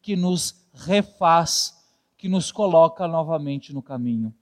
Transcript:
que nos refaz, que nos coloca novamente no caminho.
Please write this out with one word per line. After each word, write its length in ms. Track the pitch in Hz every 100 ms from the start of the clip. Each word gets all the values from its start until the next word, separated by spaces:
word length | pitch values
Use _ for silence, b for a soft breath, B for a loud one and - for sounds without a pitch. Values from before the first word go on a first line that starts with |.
que 140 | -
nos 520 | 190 180 180 - - _
refaz, 1080 | 135 123 202 202 _ 175 165 165 - - _ _ _ _ _
que 120 | 190
nos 240 | 185 -
coloca 560 | - 208 165 165 165 180
novamente 640 | 165 156 165 147 139 -
no 100 | 139
caminho. 500 | - 131 120 117 110 110